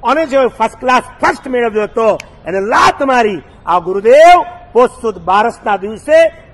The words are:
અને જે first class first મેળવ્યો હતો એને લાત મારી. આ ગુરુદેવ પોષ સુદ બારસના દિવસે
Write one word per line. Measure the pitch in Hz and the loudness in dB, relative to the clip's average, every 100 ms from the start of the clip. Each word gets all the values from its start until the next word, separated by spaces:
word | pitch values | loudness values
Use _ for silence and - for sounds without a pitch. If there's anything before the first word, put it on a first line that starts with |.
અને | 240 294 311 | -4 -2 -2
જે | 269 247 | -2 -2
first | - 226 - | -2 -6 -4
class | 254 247 | -2 -2
first | - - 320 311 269 | -4 -6 -4 -4 -6
મેળવ્યો | 247 233 214 | -4 -4 -4
હતો | 208 233 220 165 - - - | -6 -2 -2 -2 -8 -18 -8
એને | 190 | -6
લાત | 202 - - - | -2 0 0 0
મારી. | 277 254 220 175 - - - | -2 0 0 -4 -12 -12 -4
આ | 175 | -4
ગુરુદેવ | 175 196 220 285 339 359 - - - | -2 -2 2 6 6 6 2 -10 -6
પોષ | 226 240 | 0 0
સુદ | - 226 185 | -2 -10 -8
બારસના | 170 202 226 - 226 196 | -2 0 -2 -4 -6 -6
દિવસે | 202 214 - 320 330 - - | -6 -10 0 2 2 -2 -20